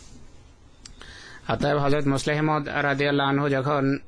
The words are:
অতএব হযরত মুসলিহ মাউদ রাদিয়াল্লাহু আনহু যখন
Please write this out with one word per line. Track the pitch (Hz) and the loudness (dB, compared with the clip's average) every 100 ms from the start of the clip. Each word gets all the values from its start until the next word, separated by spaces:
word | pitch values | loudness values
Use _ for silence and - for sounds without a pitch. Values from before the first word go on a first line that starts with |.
| - - - - - - - - - - - - - - - | -20 -20 -20 -20 -20 -20 -20 -20 -20 -18 -18 -18 -18 -12 -6
অতএব | 113 147 147 | -2 0 2
হযরত | - 147 139 | 4 4 2
মুসলিহ | 135 156 151 | 0 0 0
মাউদ | 156 151 143 | 2 0 -2
রাদিয়াল্লাহু | 143 143 135 143 143 135 | -2 0 2 2 2 2
আনহু | 139 143 | 2 2
যখন | 135 131 147 135 139 | 2 2 2 2 0